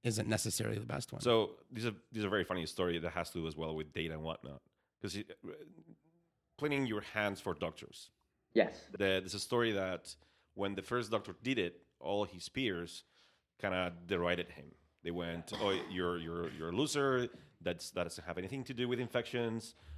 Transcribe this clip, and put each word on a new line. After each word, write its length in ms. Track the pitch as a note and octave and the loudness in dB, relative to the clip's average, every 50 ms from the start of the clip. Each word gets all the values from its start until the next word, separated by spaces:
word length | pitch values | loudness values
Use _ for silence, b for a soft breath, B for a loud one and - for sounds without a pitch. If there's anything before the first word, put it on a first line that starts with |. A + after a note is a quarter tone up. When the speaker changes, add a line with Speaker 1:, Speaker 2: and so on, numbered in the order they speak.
Speaker 1:
isn't 260 | - B2 A2 G#2 G#2+ A2+ | 0 0 0 2 2 2
necessarily 500 | A2 G#2 - - - - A2+ A2 A2 G#2+ | 2 2 2 0 0 0 0 0 0 -2
the 80 | G#2+ | -2
best 260 | A#2 - C#3 B2+ - | -2 -4 -4 -4 -6
one. 80 | - - | -8 0
Speaker 2:
So 300 | - A#2+ A#2 A2+ G#2 - - - - _ | 4 6 8 8 6 4 -2 -10 -16 _
this 140 | C3 A2+ A2+ | -6 -2 -2
is 60 | A#2+ | -2
a, 40 | G#2 - - _ | -2 -4 -14 _
this 80 | - A2 | -4 -2
is 40 | G#2 | 0
a 40 | G2 | 4
very 160 | G2+ G#2 F2+ | 4 4 4
funny 200 | - F#2 F2+ E2 | 4 0 0 0
story 320 | D#2+ - - F#2 F2 E2+ E2+ | -2 0 0 2 2 2 2
that 120 | D#2+ E2 | 0 -2
has 180 | - F2+ E2+ - | -2 -2 -4 -2
to 80 | - F2 | -2 -4
do 60 | D#2+ | -4
as 100 | D#2+ D#2 | -4 -4
well 180 | D#2+ D#2+ D#2+ D#2+ | -4 -4 -4 -2
with 160 | D#2 D#2 D2+ | -4 -6 -6
data 220 | - F2 E2 D#2+ D#2+ | -4 -4 -4 -4 -4
and 80 | D#2 | -4
whatnot. 380 | D#2 D#2+ D#2+ - - C#2 C#2+ C2 _ _ _ _ _ _ _ _ | -4 -4 -6 -6 -8 -14 -14 -14 _ _ _ _ _ _ _ _
'Cause 140 | - G2+ F#2 | -8 -8 -6
it, 240 | G2+ G#2 - F2+ _ - F2+ - - D3+ - - E2 E2 E2 - _ _ _ _ _ _ _ _ _ _ _ _ - | -6 -10 -10 -14 _ -12 -12 -12 -12 -14 -18 -18 -20 -20 -20 -20 _ _ _ _ _ _ _ _ _ _ _ _ -4
cleaning 280 | C#3+ D3+ C#3+ C#3 C3+ | -2 0 2 2 2
your 160 | A#2+ A2 G#2 | 2 0 -2
hands 380 | G2 - - G#2+ G#2 G#2 G2 F#2+ | -2 -2 0 2 2 2 0 0
for 140 | - G2 E2+ | -2 -4 -2
doctors. 560 | - F2+ E2 - - - - - - - - _ _ _ _ _ _ _ _ _ | 0 -2 -4 -4 -6 -16 -16 -14 -16 -18 -18 _ _ _ _ _ _ _ _ _
Speaker 3:
Yes. 260 | A2+ G2+ - - - - - | 6 6 6 2 -8 -14 -14
Speaker 2:
The, 80 | - F#2 | -2 2
there's 360 | G2 F#2+ F#2+ F#2 F#2 F#2 F#2+ | 4 4 4 4 2 0 -6
a 40 | G2+ | -6
story 320 | - - B2+ A#2+ A#2 A2+ | -2 2 2 4 4 4
that 460 | G#2+ G2 F#2+ F#2 F#2 E2+ - - - b b b b b b b b | 4 2 0 0 -2 -4 -6 -12 -16 b b b b b b b b
when 200 | G2 G2 G2 G2+ | -2 -2 0 0
the 80 | F#2+ | -2
first 300 | F#2 - A#2+ B2 A#2 G2+ | -2 0 0 0 2 2
doctor 240 | A2+ G#2 G2+ - F2+ - A2 | 0 0 0 -2 -12 -6 -2
did 140 | B2 C3+ A#2 | 0 2 2
it, 220 | F#2 E2+ - - - _ _ _ | 2 0 0 -8 -20 _ _ _
all 240 | B1+ D2+ G2+ G#2 G#2 | -4 0 2 2 0
his 240 | - F#2+ F2+ - - | 0 -4 -10 -12 -8
peers 560 | _ C3 C3+ A2+ F#2 E2+ E2+ E2+ - - b b b b b b b b b b _ _ | _ -2 0 0 0 0 -4 -6 -8 -14 b b b b b b b b b b _ _
kinda 320 | - G2+ F#2 F#2 F#2 F2 F2 E2+ F2 | -2 2 2 2 2 0 -2 -6 -2
derided 420 | F2 G2 F2 F2 F2 F2+ F2 F2 - | 0 2 4 4 4 4 2 0 -6
him. 220 | - - C#2 C#2+ - _ _ _ _ _ _ | -8 -18 -18 -18 -20 _ _ _ _ _ _
They 80 | E2 | -4
went, 400 | E2+ F2 E2+ E2+ E2+ E2 E2 - - - | -2 -2 -2 -2 -4 -6 -6 -8 -4 0
"Oh, 100 | A2 G2+ F#2+ F#2 E2 E2 | 2 2 2 2 0 -2
you're, 300 | F2+ F2+ F2+ F2 F2 E2+ | -2 0 2 2 0 0
you're, 300 | E2 E2 E2+ F2 E2+ D#2+ | -2 -4 -4 -2 -4 -4
you're 200 | D#2 D2+ D#2+ E2 | -4 -4 -4 -2
a 20 | |
loser. 560 | F2 G#2+ D3 D3 - D3 C#3 C#3 C3 B2+ B2 A#2 B B B B B B | 0 0 0 2 2 4 4 4 4 4 2 0 B B B B B B
That's, 300 | - - F2 E2+ - - | -2 -2 -2 -2 -6 -6
that 120 | - F2+ F2 | -2 -2 -2
doesn't 200 | E2+ - - - | -2 -2 -8 -8
have 140 | E2+ E2+ F2 | -6 -4 -4
anything 260 | F#2 G2 C3 C3+ B2+ | -4 -4 -4 -6 -4
to 100 | - C3 | -4 -2
do 140 | A#2 B2+ A#2+ | 0 2 2
with 100 | B2 A#2 | 2 0
infections. 760 | B2 A#2 - B2+ A#2 - - B2 A#2+ A#2 A2+ A#2 - - B B B B B | 0 0 0 0 0 0 0 0 0 0 0 -2 -4 -8 B B B B B